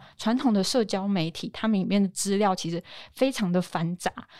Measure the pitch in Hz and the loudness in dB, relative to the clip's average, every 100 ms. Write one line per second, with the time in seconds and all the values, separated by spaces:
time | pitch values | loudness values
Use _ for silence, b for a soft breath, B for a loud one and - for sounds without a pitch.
0 | B B 214 254 285 202 190 262 214 196 | B B -2 2 4 2 2 0 0 -2
1 | 196 196 160 - - - 220 202 185 202 | 0 0 -2 -4 -10 -4 0 0 2 2
2 | 196 - 190 196 208 185 170 170 B B | 2 0 -2 2 2 0 -2 -6 B B
3 | B - 269 262 185 180 175 165 165 180 | B 0 0 0 0 0 0 -2 -2 -2
4 | - - - B | -6 -6 -16 B